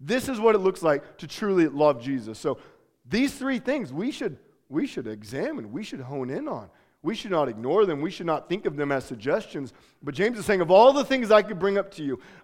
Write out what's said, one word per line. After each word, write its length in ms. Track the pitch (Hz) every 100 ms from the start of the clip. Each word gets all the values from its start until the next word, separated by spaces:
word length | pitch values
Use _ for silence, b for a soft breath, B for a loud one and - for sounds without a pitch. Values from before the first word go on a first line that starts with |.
This 260 | 143 247 269
is 100 | 233
what 160 | 226
it 60 | 214
looks 240 | 190 185
like 340 | 160 143 - -
to 80 | 160
truly 420 | - 208 185 160
love 320 | 139 151 131
Jesus. 360 | 123 135 110 110
So 200 | 151 131 B B B _ 123
these 280 | 202 269 -
three 240 | 262 254
things 340 | - 294 160
we 180 | 139 240
should, 260 | - 226 135 _ _ _
we 180 | 143 269
should 220 | - 110
examine, 640 | 107 104 135 240 294 104
we 100 | 135
should 200 | 214 196
hone 280 | 123 143 127
in 160 | 156 302
on. 200 | 151 98 b b b
We 120 | 151 226
should 160 | 220
not 160 | 170 139
ignore 380 | 107 123 185 202
them. 160 | 143
We 100 | 156
should 140 | - 170
not 240 | 151 -
think 160 | 190 196
of 100 | 143
them 160 | 143
as 140 | 139 -
suggestions. 640 | 117 120 190 196 156 127 b b b
But 140 | 143 135
James 220 | 208 226
is 80 | 185
saying, 160 | 196
"Of 100 | 165
all 220 | 185 247
the 120 | 277 254
things 260 | 262 220
I 100 | 214
could 180 | 202 185
bring 180 | 196 202
up 140 | 196
to 120 | -
you, 160 | 143 123 B B